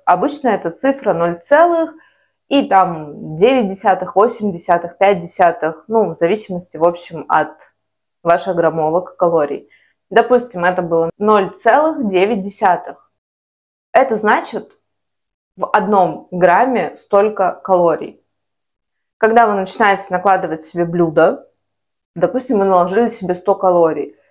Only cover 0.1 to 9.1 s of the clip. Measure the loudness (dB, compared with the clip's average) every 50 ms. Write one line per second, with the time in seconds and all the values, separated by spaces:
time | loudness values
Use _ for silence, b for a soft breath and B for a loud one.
0.1 | 0 2 0 -4 -4 -4 -2 -2 -2 -2 -4 -8 -8 -2 -2 -2 -2 0 -2 -2
1.1 | -2 0 -2 -2 -4 -6 0 2 4 4 4 4 2 0 -2 -4 -8 b b b
2.1 | b b b b b _ _ _ 0 0 0 2 2 2 2 2 -2 -8 -12 -14
3.1 | -14 -14 -14 -12 -2 2 2 2 4 2 0 -2 -6 -2 0 0 0 0 -2 -2
4.1 | 0 2 2 2 0 -4 -6 -6 -6 -6 -2 0 0 0 0 -6 -2 _ 2 2
5.1 | 2 0 -4 -10 0 2 2 2 2 0 -4 -6 -6 -8 _ -2 0 0 0 0
6.1 | -2 -2 -2 -2 -2 -4 -6 -8 -10 -10 -10 -12 -4 0 0 0 0 -2 -10 -14
7.1 | -14 -14 -6 -2 -2 -2 -2 -2 -8 _ -20 _ _ _ _ _ _ _ _ _
8.1 | _ _ _ 0 0 0 0 -4 -2 0 0 0 0 0 -2 0 -2 -2 -4 -4